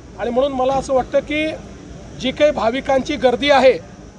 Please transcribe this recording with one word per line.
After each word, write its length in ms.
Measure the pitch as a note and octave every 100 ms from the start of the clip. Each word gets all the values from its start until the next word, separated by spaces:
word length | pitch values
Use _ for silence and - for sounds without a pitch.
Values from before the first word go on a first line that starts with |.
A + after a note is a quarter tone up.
| - -
आणि 120 | A3+
म्हणून 220 | B3 C#4+
मला 200 | C4 C4
असं 220 | C4+ C4
वाटतं 240 | C4 A#3+ C#4
की 300 | C4+ D4+ D#4 - - - - - - -
जी 100 | C4
काही 200 | C4 D4+
भाविकांची 680 | - A3 C4 - C4+ D#4 C4+
गर्दी 340 | B3 A#3+ C#4+
आहे, 280 | C4+ B3+ E3+ - - -